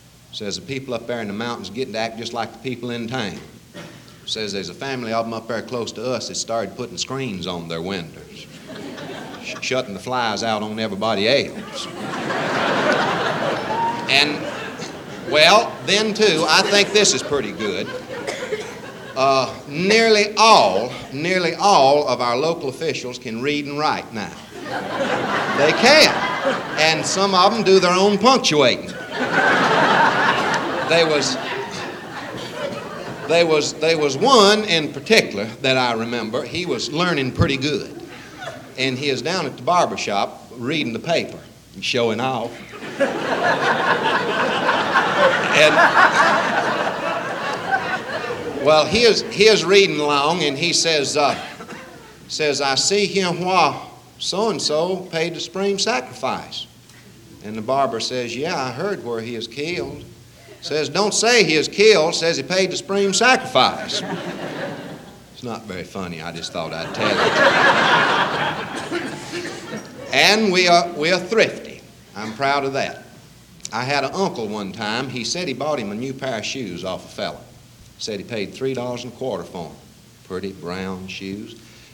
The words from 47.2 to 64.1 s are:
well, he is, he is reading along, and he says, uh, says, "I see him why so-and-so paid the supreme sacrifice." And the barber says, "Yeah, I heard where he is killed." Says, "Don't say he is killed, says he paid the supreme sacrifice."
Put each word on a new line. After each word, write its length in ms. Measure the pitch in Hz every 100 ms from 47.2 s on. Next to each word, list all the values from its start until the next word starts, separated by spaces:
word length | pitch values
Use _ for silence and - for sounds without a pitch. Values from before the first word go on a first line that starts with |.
| - - - 855 - 762 - 740 508 622 - 480 - -
well, 220 | 147 156 139
he 160 | 214
is, 200 | 233 190
he 220 | - 165
is 200 | 220 190
reading 360 | 165 196 185 151
along, 420 | 147 143 147 175
and 140 | 147 139
he 160 | 170
says, 440 | - 165 156 127 143
uh, 200 | 139 - - - - - - - - - -
says, 320 | - 151 135
"I 140 | 139
see 320 | 135 - 202 185
him 380 | 190 180 165
why 360 | 180 185 147 131 - - - -
so-and-so 800 | - 180 226 151 - 151 180 185 180
paid 240 | 165 165
the 60 | 165
supreme 380 | - 190 202 196
sacrifice." 880 | 220 254 254 - 127 92 76 - - - - - - - - -
And 120 | 208 110
the 60 |
barber 380 | 110 131 220 113
says, 360 | - 127 120 120
"Yeah, 240 | 160 165
I 80 | 127
heard 320 | 120 196 165
where 160 | 120 113
he 140 | 113 113
is 100 | 98
killed." 580 | 139 156 175 139 - - - - - - -
Says, 280 | - 151 135
"Don't 260 | 170 208
say 300 | 202 220 240
he 100 | 165
is 140 | 156 -
killed, 460 | - 220 190 160
says 220 | 165 165 170
he 60 |
paid 280 | 139 185 185
the 40 | -
supreme 380 | - 196 196
sacrifice." 880 | 190 254 262 - 131 107 78 - - -